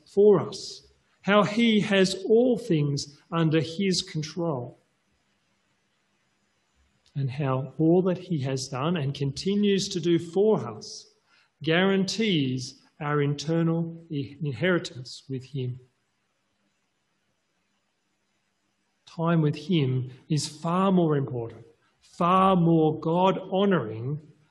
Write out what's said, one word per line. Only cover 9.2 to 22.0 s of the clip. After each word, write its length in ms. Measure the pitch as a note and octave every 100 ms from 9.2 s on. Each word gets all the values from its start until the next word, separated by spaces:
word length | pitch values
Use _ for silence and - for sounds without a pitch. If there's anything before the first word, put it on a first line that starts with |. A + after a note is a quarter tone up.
| C#3 - F#3 G3+ G3+ F#3+ G3
to 100 | F3
do 180 | E3+ E3
for 480 | - F#3+ G#3+ F#3+ A#2
us 420 | G#2+ - - - _ _ _ _ -
guarantees 1120 | D3 E3+ F#3+ G3 F#3+ - A3+ D#3+ C3 B2+ B2+ - _ -
our 200 | D3 D3
eternal 800 | C#3+ C#3+ C#3+ E3 E3 E3 E3 - -
i-, 260 | D3 C3+ -
inheritance 800 | D3 A2+ F3+ E3+ F3 B2 B2+ - -
with 140 | C3
him. 360 | - C#3 B2 B2 _ _ _ _ _ _ _ _ _ _ _ _ _ _ _ _ _ _ _ _ _ _ _ _ _ _ _ _ _ _ _ _ _
Time 360 | - E3 E3+
with 140 | D3 -
him 540 | - E3 C3 B2+ B2 - -
is 180 | D3+ -
far 440 | - E3 F3+ G3
more 260 | F3+ E3 C#3+
important, 480 | C3 B2 A2+ - - _ _
far 560 | _